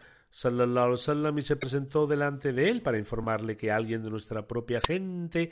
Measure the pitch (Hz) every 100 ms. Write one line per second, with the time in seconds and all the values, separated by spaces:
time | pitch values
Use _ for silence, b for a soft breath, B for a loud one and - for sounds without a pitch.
0 | b b b - 127 120 120 123 123 123
1 | - 147 151 147 139 143 131 139 135 156
2 | 147 143 143 139 143 127 170 240 139 113
3 | 101 117 113 107 110 107 110 107 113 113
4 | 110 107 - 110 104 120 113 120 - 180
5 | 190 180 170 170 165